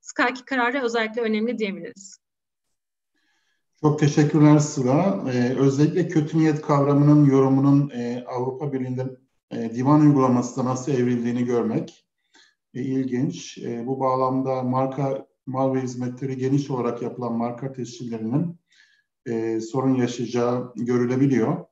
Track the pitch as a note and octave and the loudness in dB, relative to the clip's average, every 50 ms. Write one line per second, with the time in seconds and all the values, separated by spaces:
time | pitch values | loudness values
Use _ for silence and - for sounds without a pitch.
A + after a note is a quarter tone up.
0 | _ - - - C#4+ B3 B3+ B3+ - - C#4 C4 A#3+ A#3+ B3 C#4+ B3+ A#3 A3 A#3 | _ -12 -4 -2 -2 -2 -2 -6 -10 -6 -4 -2 -2 -2 -2 -2 -4 -2 -2 -2
1 | A3 A3 A3 B3 A#3 A3 G#3+ G#3+ G#3+ A#3+ A#3+ G3+ A3 G3 F#3+ E3 E3 - - - | -2 -2 -4 -4 -2 -2 0 -2 -2 -2 -2 -4 -4 -6 -6 -8 -12 -14 -16 -18
2 | - - - _ _ _ _ _ _ _ _ _ _ _ _ _ _ _ _ _ | -20 -20 -20 _ _ _ _ _ _ _ _ _ _ _ _ _ _ _ _ _
3 | _ _ _ _ _ _ _ _ _ _ _ _ _ _ _ _ - D3+ C#3+ - | _ _ _ _ _ _ _ _ _ _ _ _ _ _ _ _ 0 0 2 4
4 | D#3 C#3+ - D#3+ D3 D3 - D#3+ D3+ D3+ D3+ D3+ D3 - - C#3+ B2+ B2 C3+ D#3+ | 2 2 4 4 2 4 4 6 8 8 8 6 4 2 -2 -2 0 2 2 2
5 | F#3 G3 - - - C3+ B2 B2 B2 B2 C3+ C#3 C3+ C#3 B2+ C3+ D3+ E3+ F3 F#3 | 2 0 0 -2 -4 -2 0 0 0 0 2 2 2 2 4 4 2 2 2 0
6 | E3+ - - D#3+ D3 - - D#3+ D#3 D#3 D3 D3+ - - D3+ C#3 C#3 C#3+ C#3+ C#3 | -2 0 0 -2 -2 0 0 2 2 2 2 0 0 0 2 2 2 2 4 4
7 | D3 D3 D3 D3+ D3 C3+ C3+ C3+ C3+ C3+ C3+ C3+ C#3 C#3 C#3+ C#3+ C#3+ C#3+ C3 A#2+ | 6 6 8 8 8 6 6 6 4 4 4 4 4 6 4 4 2 0 -4 -8
8 | A#2+ A#2+ B2 B2 B2 - B2+ B2 B2 C3 B2+ - D#3 D3 C3 C3 B2+ B2+ B2+ B2 | -6 -6 -6 -8 -8 -8 -6 -6 -6 -6 -6 -6 -8 -6 -6 -6 -6 -6 -6 -6
9 | C3 C#3+ - _ _ _ _ _ _ _ - A#2 A#2 A2+ A2 A#2+ B2+ C#3 D3+ D3+ | -6 -8 -10 _ _ _ _ _ _ _ -10 -8 -8 -6 -4 -2 2 4 6 6
10 | D3+ D3 C#3+ C#3 C3 B2+ B2 A#2+ A#2+ - - C3+ B2 B2 B2+ B2+ - D#3 C#3+ B2 | 6 6 6 6 4 4 2 2 0 -2 -4 -4 -2 -2 -2 -4 -2 -2 0 0
11 | B2 B2 B2 A#2 A#2 A#2+ A#2+ B2 B2 A#2+ A#2+ A#2 G#2+ G#2+ A2 - E3+ - - _ | 2 0 0 0 -2 -2 -2 -2 -2 0 0 0 0 0 -2 -4 -6 -6 -14 _
12 | _ _ _ _ _ _ _ _ _ _ _ _ _ _ _ B2+ B2+ C3 C3 C3 | _ _ _ _ _ _ _ _ _ _ _ _ _ _ _ -8 -6 -4 -2 -2
13 | C3 B2 A#2+ B2 C3+ E3+ E3+ - - - - - - B2+ A#2 A#2 A#2 B2+ C3+ B2+ | -2 -2 -2 -2 -2 -2 -4 -8 -14 -16 -16 -12 -10 -10 -8 -8 -6 -6 -6 -2
14 | C3 C3 B2+ C3 C3 B2+ C3 C3+ C3+ C3 C3 B2+ B2+ B2+ B2+ B2+ C3+ C3 C3+ D3 | -2 -2 0 0 0 0 0 -2 -2 -2 -4 -4 -2 -2 -2 -2 -2 -2 -2 -4
15 | C#3+ C3+ C3+ - - _ _ _ _ - B2+ C3 C3+ C3+ C3 C3 B2+ A#2+ A#2 B2 | -4 -4 -4 -6 -8 _ _ _ _ -8 -4 -2 -2 0 0 -2 -4 -4 -6 -6
16 | B2 B2 B2+ - C#3+ C3 C3 C3 C3 C3 C#3 C#3+ - - C3+ B2 A#2 A#2+ A#2 - | -8 -8 -8 -8 -8 -8 -6 -4 -2 0 0 0 0 -2 -4 -4 -2 -4 -4 -4
17 | A#2+ A#2 - - B2+ A#2 A#2 A2+ A#2 A#2+ A#2+ - C3+ C3 - B2+ A#2 - - - | -8 -10 -8 -8 -8 -6 -4 -4 -4 -4 -6 -8 -10 -12 -10 -10 -12 -12 -12 -14
18 | C3+ A#2+ A#2 A2 A2 A2 B2 D3+ F3 E3+ - _ _ _ _ _ _ _ _ _ | -12 -10 -8 -8 -6 -2 -2 -2 -2 -4 -8 _ _ _ _ _ _ _ _ _
19 | _ _ _ _ _ A#2+ A#2 A2+ A2+ A2+ A2+ A2+ A2 - - C3+ C3 C3+ C3 B2 | _ _ _ _ _ -6 -6 -4 -2 -2 -4 -4 -6 -4 -4 -2 0 2 2 2
20 | A#2+ A#2 - - A#2+ G#2+ A#2+ A#2+ A#2+ A#2+ B2 B2 B2 - - - B2 A#2 B2 A#2+ | 0 -2 -2 -4 -6 -4 -2 0 0 0 0 -2 -6 -8 -8 -8 -4 -2 0 0
21 | B2 A#2+ B2+ C3 C#3 C#3 C3 A2+ A2 - F3 F3 - _ | 0 0 2 2 2 2 4 2 2 0 -2 -4 -6 _